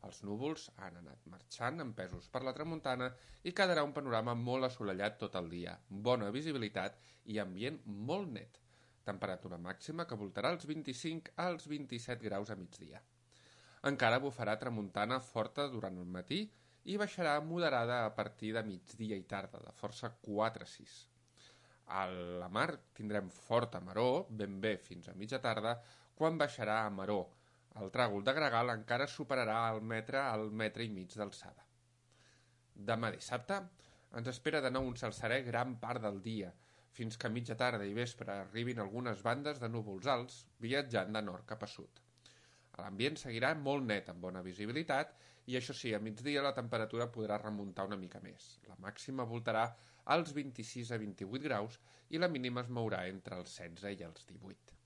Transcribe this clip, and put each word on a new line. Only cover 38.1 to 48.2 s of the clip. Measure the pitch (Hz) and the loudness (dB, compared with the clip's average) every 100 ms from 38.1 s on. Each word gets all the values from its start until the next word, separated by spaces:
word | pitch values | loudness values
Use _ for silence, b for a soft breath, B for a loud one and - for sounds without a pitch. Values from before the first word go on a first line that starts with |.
| - - | -2 -6
arribin | 98 92 107 120 120 | -4 -4 -2 -2 0
algunes | 98 113 123 101 | -2 -2 -2 0
bandes | 113 123 143 143 | 2 2 0 -2
de | 117 | -2
núvols | 117 107 95 113 | -2 -2 -2 2
alts | 127 123 - - _ | 2 0 -12 -20 _
viatjant | 113 139 135 117 92 | 0 2 4 2 2
de | 107 | 0
nord | 104 92 - | 0 -4 -8
cap | - | -6
a | 104 | -6
sud. | - - - _ _ B B B B B - | -8 -14 -18 _ _ B B B B B -10
L'ambient | 98 98 131 156 | -8 0 0 0
seguirà | 135 113 127 160 | -4 2 2 2
molt | 139 143 127 | 2 2 2
net, | 104 - | 0 0
amb | 87 | -8
bona | 90 92 | -6 -4
visibilitat, | 92 92 104 131 165 139 156 - B B - | -6 -4 -2 -2 2 2 0 -8 B B -2
i | 127 | -2
això | 123 | -2
sí, | - 127 | -4 0
a | 107 | 0
migdia | 107 110 131 143 | 0 -4 0 2
la | 139 131 | 2 0
temperatura | 117 117 110 117 120 | 0 0 0 0 -2
podrà | 117 110 104 | -2 0 0
remuntar | 107 104 101 92 98 | 0 -4 -4 -4 -2
una | 101 | -2
mica | 90 - | -6 -12